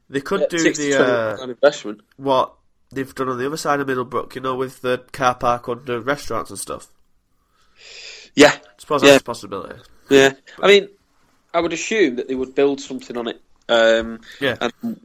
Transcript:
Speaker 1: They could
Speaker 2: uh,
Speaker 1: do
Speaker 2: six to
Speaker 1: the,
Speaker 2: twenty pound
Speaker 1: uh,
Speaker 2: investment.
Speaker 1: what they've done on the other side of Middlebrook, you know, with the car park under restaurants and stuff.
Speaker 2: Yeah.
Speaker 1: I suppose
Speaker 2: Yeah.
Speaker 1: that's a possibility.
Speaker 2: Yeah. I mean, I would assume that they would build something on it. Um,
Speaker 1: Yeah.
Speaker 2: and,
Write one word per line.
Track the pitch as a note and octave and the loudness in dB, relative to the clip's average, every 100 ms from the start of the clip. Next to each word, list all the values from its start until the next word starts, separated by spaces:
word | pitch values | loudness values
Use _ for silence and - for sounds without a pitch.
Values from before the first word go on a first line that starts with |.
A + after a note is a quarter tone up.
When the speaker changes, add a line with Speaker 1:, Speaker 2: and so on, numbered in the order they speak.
| _ | _
Speaker 1:
They | C3+ | -8
could | - F#3+ | -4 -4
Speaker 2:
uh, | D3 | -2
Speaker 1:
do | E3+ | 0
Speaker 2:
six | D#3+ D3+ | 0 0
to | |
Speaker 1:
the, | C#3+ C3+ | 0 2
Speaker 2:
twenty | C3 | 2
pound | A#2+ A2 G#2+ | 0 -2 -6
Speaker 1:
uh, | B2+ | -10
Speaker 2:
investment. | A#2+ C#3+ - G#2 A2 _ _ | 2 2 2 -12 -14 _ _
Speaker 1:
what | C3+ C3 - _ _ _ _ | 0 0 0 _ _ _ _
they've | B2+ C3 | -10 -10
done | - C3 | -6 -6
on | B2 | -4
the | C3+ | -6
other | D#3+ | -6
side | D#3+ C#3+ | -4 -2
of | C3+ | -2
Middlebrook, | B2+ A#2+ A#2+ - | -4 -4 -6 -6
you | B2+ | -8
know, | C3 | -8
with | B2+ C3 - | -6 -6 -6
the | B2+ B2+ - | -4 -4 -6
car | - C3 | -2 -2
park | B2 B2+ B2 - | 0 0 -2 -4
under | A#2+ B2 A#2+ | -8 -6 -6
restaurants | A#2 C#3+ - A2+ - | -4 -4 -4 -6 -6
and | G2 | -12
stuff. | - C2 - _ _ _ _ _ _ _ _ _ - - - - - | -12 -12 -14 _ _ _ _ _ _ _ _ _ -20 -20 -20 -20 -8
Speaker 2:
Yeah. | - C#3+ | 6 6
Speaker 1:
I | - - _ | 4 -10 _
suppose | - D3 | -4 4
Speaker 2:
Yeah. | C#3+ | 6
Speaker 1:
that's | C3+ | 6
a | |
possibility. | - A#2 G2 G2 - - - _ - | 4 -12 -10 -10 -12 -16 -20 _ 2
Speaker 2:
Yeah. | C3+ C3+ C3+ - - | 6 6 2 -18 -2
I | F#3 | 4
mean, | G3+ - _ _ _ _ _ _ | 4 2 _ _ _ _ _ _
I | E3+ | -4
would | E3+ | -4
assume | D#3+ - A3 D#3+ A#2+ | -4 -4 2 2 0
that | - | -6
they | |
would | C3 C3 | -6 -6
build | C#3+ C#3 C#3 | 0 0 0
something | - C3 - A#2+ | -8 -14 -10 -10
on | A#2 | -8
it. | - _ _ - | -10 _ _ -2
Um, | A#2 A2+ A2+ A2+ A2+ - - | 4 4 4 0 -10 -16 -6
Speaker 1:
Yeah. | C#3 A2+ | -4 -2
Speaker 2:
and, | A#2+ - - - | -6 -6 -10 -10